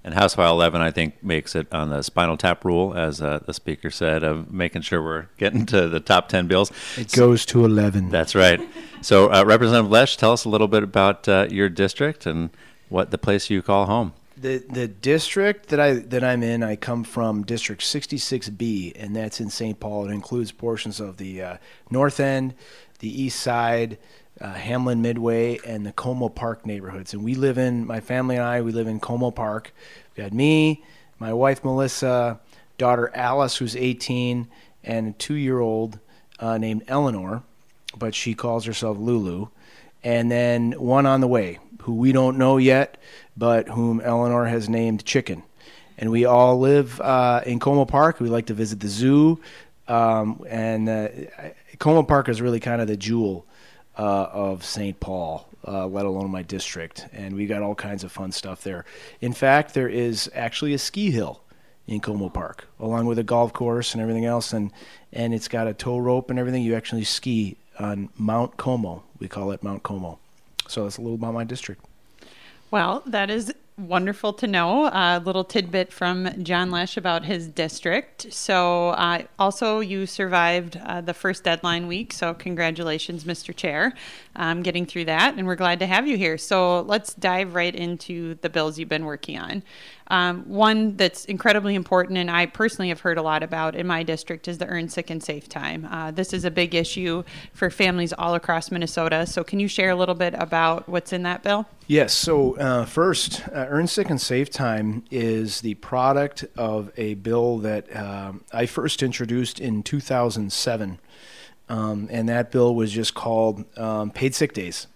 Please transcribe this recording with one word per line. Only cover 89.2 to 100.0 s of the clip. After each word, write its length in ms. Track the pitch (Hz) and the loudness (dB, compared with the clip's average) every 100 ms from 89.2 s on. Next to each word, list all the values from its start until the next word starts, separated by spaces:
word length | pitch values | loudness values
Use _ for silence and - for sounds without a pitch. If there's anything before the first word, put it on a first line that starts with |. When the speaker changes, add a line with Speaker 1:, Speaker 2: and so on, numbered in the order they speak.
| - 151 | -10 -10
Speaker 3:
on. 240 | - 202 - - - - - | -8 -10 -10 -20 -20 -20 -2
Um, 300 | 185 180 180 - | 2 2 -2 -6
one 480 | 202 214 220 220 196 | 2 4 4 0 2
that's 280 | 185 - - | 0 0 -8
incredibly 500 | 196 - 208 202 196 | 0 2 4 2 -2
important, 420 | 180 185 180 185 | 2 2 2 -2
and 140 | 175 | 0
I 160 | 170 175 | 0 0
personally 420 | - 220 - 180 | 0 -2 0 -4
have 120 | 165 | -2
heard 180 | 180 165 | -2 0
a 20 | |
lot 220 | 156 156 | 0 -2
about 320 | 160 165 160 - | -2 -4 -4 -4
in 100 | 175 | -2
my 160 | 165 | -2
district, 460 | 165 160 - 165 - | -2 -6 -8 -10 -10
is 100 | 170 | -8
the 80 | - | -6
Earn 240 | 175 165 | -6 -6
Sick 220 | 175 170 | -8 -8
and 100 | 160 | -8
Safe 260 | - 147 - | -8 -10 -10
Time. 400 | 143 143 165 156 | -10 -8 -8 -8
Uh, 200 | 165 160 | -8 -6
this 240 | 160 185 | -4 -4
is 120 | 185 175 | -2 -2
a 60 | |
big 220 | 165 170 | 0 0
issue 500 | 170 165 - 180 170 - - - | 0 -2 -4 -4 -4 -6 -16 -20
for 160 | - 185 | -4 -4
families 420 | - 190 180 170 | 2 2 2 -2
all 200 | - 170 | -2 -2
across 380 | 170 - 165 - | 0 0 -2 -2
Minnesota. 560 | 175 165 170 160 160 175 | -6 -4 -2 0 0 -2
So 160 | - | -4
can 160 | 170 202 | -4 -2
you 80 | 202 | -2
share 240 | - 185 | 0 0
a 40 | |
little 200 | 180 | 2